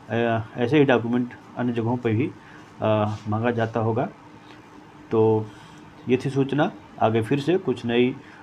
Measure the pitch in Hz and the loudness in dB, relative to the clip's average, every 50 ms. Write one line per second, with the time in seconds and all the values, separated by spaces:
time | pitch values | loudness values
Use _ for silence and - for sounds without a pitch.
0 | - - 113 117 117 117 113 113 110 - - 127 123 120 143 156 143 135 127 113 | -10 -4 -2 0 0 0 0 -2 -4 -6 -6 -4 -2 2 4 4 6 6 4 2
1 | 110 113 120 123 123 120 - - - - - - 120 123 120 117 113 113 123 123 | 2 0 -2 -2 -2 -4 -8 -16 -20 -16 -8 -6 -4 -4 -2 -2 -2 -2 -2 -2
2 | - 117 110 107 143 - - - - - - - - - - - 113 110 107 107 | -2 -2 0 0 -2 -4 -6 -12 -20 -20 -20 -20 -20 -20 -12 -4 0 0 2 2
3 | 107 104 107 107 - 107 104 110 113 123 117 113 113 113 113 120 113 113 113 120 | 0 -2 -4 -6 -6 -6 -4 -2 -2 -2 -2 -2 -2 -2 -2 -2 -2 -2 -2 -2
4 | 147 202 - - - - - - - - - - - - - - - - - - | -4 -6 -8 -14 -20 -20 -20 -20 -20 -20 -20 -20 -20 -20 -20 -20 -20 -20 -20 -20
5 | - - - 113 110 110 110 110 110 110 - - - - - - - - - - | -10 -2 2 4 4 4 4 2 0 -4 -12 -18 -20 -20 -20 -20 -20 -20 -20 -10
6 | - - 123 123 - 143 127 139 135 135 - 143 156 202 - - - - - - | -2 0 0 0 0 0 0 0 0 0 2 0 0 0 -2 -8 -20 -14 -6 0
7 | 107 110 110 117 110 110 139 143 - 151 175 190 185 - 123 110 - 120 117 120 | 0 2 2 2 0 0 -2 -2 0 0 0 0 0 -2 -4 -2 -2 0 2 2
8 | 123 127 135 135 - - - - | 2 2 0 -4 -12 -20 -20 -20